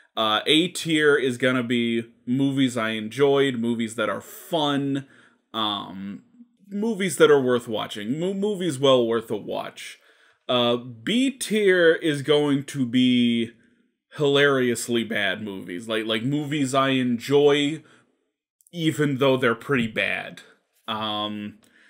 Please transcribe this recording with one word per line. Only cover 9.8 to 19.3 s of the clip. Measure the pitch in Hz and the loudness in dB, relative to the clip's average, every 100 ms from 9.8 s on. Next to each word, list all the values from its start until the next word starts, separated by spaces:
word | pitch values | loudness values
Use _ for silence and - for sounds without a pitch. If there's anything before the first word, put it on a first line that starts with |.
| - - _ _ _ _ - | -18 -20 _ _ _ _ -2
Uh, | 123 120 120 | 0 2 0
B | 127 113 113 233 269 | -4 -10 -2 0 0
tier | 262 - 214 202 185 165 | -2 -4 0 4 6 6
is | 170 165 143 | 4 2 -2
going | 135 147 147 139 | 2 2 4 0
to | 135 143 | -2 -4
be | 123 127 127 123 120 117 113 - _ _ _ _ _ - | 0 4 4 4 4 2 -2 -8 _ _ _ _ _ -2
hilariously | 143 139 143 135 123 113 - 120 | 2 4 4 4 2 0 0 0
bad | 104 107 101 92 | 0 -2 -2 -2
movies, | 107 98 95 87 110 | -6 -10 -10 -10 -4
like, | 110 | -4
like, | 110 110 | -2 -2
movies | 123 147 143 151 131 | 0 -2 -2 -2 0
I | 135 135 | 2 2
enjoy | 131 123 120 123 143 147 147 143 156 - _ _ _ _ _ _ _ _ | 0 0 -2 2 6 6 4 2 -4 -12 _ _ _ _ _ _ _ _
even | 175 160 139 147 131 | -2 -2 0 0 2
though | 135 | 2